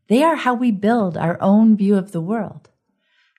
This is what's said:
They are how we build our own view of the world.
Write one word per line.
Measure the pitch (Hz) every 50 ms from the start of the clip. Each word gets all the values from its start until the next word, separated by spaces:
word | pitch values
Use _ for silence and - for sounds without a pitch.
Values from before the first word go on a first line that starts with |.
| _ -
They | 202 247 302
are | 330 320
how | 285 - 262 247
we | 226 254 247 214
build | 180 - 208 233 240 208 180 160
our | - - 165 175 -
own | - 196 202 214 226 226 220
view | 190 196 196 208
of | 196 185 196 -
the | 170
world. | 160 170 214 233 202 - - 151 - _ _ _ _ _ _ _ _ _ _ _ _ _ _